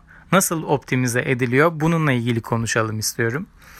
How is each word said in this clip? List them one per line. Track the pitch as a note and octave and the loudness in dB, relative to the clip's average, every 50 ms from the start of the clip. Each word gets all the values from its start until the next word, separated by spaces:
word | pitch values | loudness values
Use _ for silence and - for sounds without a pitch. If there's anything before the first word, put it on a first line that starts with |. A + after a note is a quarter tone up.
| - - - - - - | -8 -20 -20 -20 -6 0
nasıl | - F#3+ F#3+ - F3+ D#3+ F3 | 2 2 2 2 -4 -4 -2
optimize | - D#3 B2+ - - C#3 B2+ B2+ B2 A2+ B2+ - | -2 -2 -2 0 -2 -2 0 0 0 0 -2 0
ediliyor, | - C3+ A#2+ C3 A#2+ B2 C3+ D3+ F3 E3 | 0 0 0 0 0 4 4 4 4 2
bununla | D3+ D3+ E3 E3+ E3 D#3 D3 | 2 0 2 2 2 2 2
ilgili | B2+ A#2+ A2+ B2 A#2+ A2+ | 0 0 0 0 -2 -2
konuşalım | - - A#2+ A2+ A2+ A2 - A#2 A2 A2 G#2+ A2 | -2 -2 -2 -2 -2 -2 0 0 -2 -2 -4 -4
istiyorum. | G#2+ - - - A#2 A2+ A2+ D3+ G3 - _ - - - - - | -6 -6 -4 -2 -2 -2 -2 -4 -8 -10 _ -20 -20 -20 -20 -20